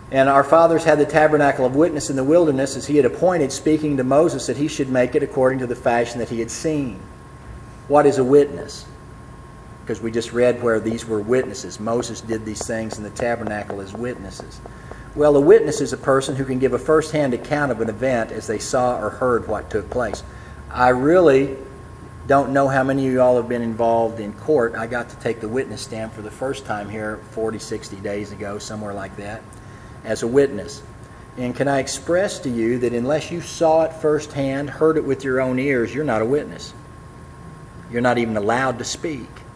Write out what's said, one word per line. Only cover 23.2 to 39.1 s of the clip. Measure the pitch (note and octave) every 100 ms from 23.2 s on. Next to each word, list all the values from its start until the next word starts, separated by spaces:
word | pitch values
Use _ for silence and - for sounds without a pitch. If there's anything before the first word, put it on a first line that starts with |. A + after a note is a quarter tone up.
| B2+ B2
have | A2+
been | A#2+
involved | A#2 A2 A#2 A#2 A2+ G#2
in | G#2
court. | G#2 - D3+ A#2 A2+
I | A2+
got | B2 A#2
to | -
take | A#2+ A2
the | G#2+
witness | B2 - G#2+
stand | - A2+ A2
for | A2
the | G#2
first | - C3 C3+
time | - G#2+ G#2
here | A2 G#2+ G#2+ -
forty, | - A2 G#2+
sixty | - G#2+ - G2
days | G2+ G#2 G2+
ago, | G2+ G2+ G#2
somewhere | - G#2+ G#2
like | G2+ F#2+ G2
that, | G2+ A2 - - - - - - A2
as | A2
a | A#2
witness. | C3 C#3 G2+ F2+ - - - - - - -
And | B2 B2
can | C3+
I | C#3
express | - - - F3 G3 -
to | C3+
you | A#2 A2+ B2
that | A#2+
unless | A#2+ A#2+ D3+ -
you | E3+
saw | - - E3 D#3+ D#3+
it |
firsthand, | - D3+ D3+ D3 D3 C3+ C3+ C#3+
heard | - D#3 D#3
it |
with | C#3+ C3+
your | C3+ B2+
own | C3 B2+
ears, | C#3 C3 A2+
you're | B2 A#2+
not | A2
a | A2+
witness. | C#3+ G2+ E2 - - - - - - - - - - - - -
You're | A#2
not | B2 A#2+
even | A#2 G#2+
allowed | G2+ A#2+ C3 A#2
to | A2+
speak. | - F3